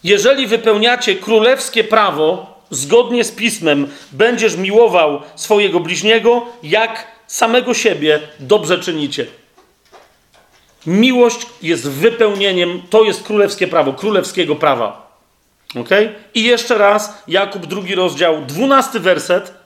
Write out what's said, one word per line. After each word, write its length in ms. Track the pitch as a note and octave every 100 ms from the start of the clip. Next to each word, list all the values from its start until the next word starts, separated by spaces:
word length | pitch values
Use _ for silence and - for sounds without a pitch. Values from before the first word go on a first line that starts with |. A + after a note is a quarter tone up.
"Jeżeli 420 | F3 G3+ G#3 C4+ B3+
wypełniacie 680 | A#3 A3+ G#3 A3+ B3 A#3+ F#3
królewskie 680 | - A3 A3 C4+ - A3+
prawo 760 | A3 A3 G3+ D3 D#3 F#3 - - _
zgodnie 540 | C3 C#3 A3+ B3 A#3+
z 80 | A3+
Pismem, 560 | - A3+ - E3 C#3+ C#3 - -
będziesz 440 | C3+ A3+ B3 A3 E3
miłował 680 | F#3+ G#3 A#3 F3 D#3 C#3+ -
swojego 460 | - - G#3 G3+ E3+
bliźniego 680 | E3 F3+ G#3 A3+ A3 A#3+ A#3 -
jak 440 | D#3 G3+ A3+ A3 - - _
samego 480 | - A3+ A#3+ B3
siebie, 460 | A#3 A3 D#3+ D3+ D3+ - -
dobrze 380 | C3+ G#3 D#3 F3+
czynicie". 480 | - D#3+ C#3+ - A#2+ - _ _ _ _ _ - _ _ _ _ _ _ _ _ D#3+
Miłość 600 | F#3 B3 B3 A#3+ A3+ - -
jest 280 | D#3+ E3 C#3
wypełnieniem, 920 | C#3 G#3 A3+ A3 G3+ G3 F3+ F3 F3 -
to 140 | A3
jest 180 | A3 F3+
królewskie 460 | - G#3 G3+ - F3+
prawo, 240 | E3 C#3
królewskiego 640 | C3+ G3+ G3+ - - D#3+ D3+
prawa. 600 | D3+ B2+ A2 - - _ _ _ _ _ _ B2
Okej? 280 | A#2 G3 A3 - -
I 100 | -
jeszcze 340 | A3 A#3+ A#3 A3+
raz, 440 | G3+ G#3 G#3+ - -
Jakub, 380 | F3 D4 G3+ D#3+
drugi 280 | F#3+ F#3
rozdział, 480 | F#3+ F#3 C#3 E3+ D#3 C3+
dwunasty 540 | D3 C4+ C4+ C4 A3+
werset. 540 | F3 E3+ - F#3 F#3+ -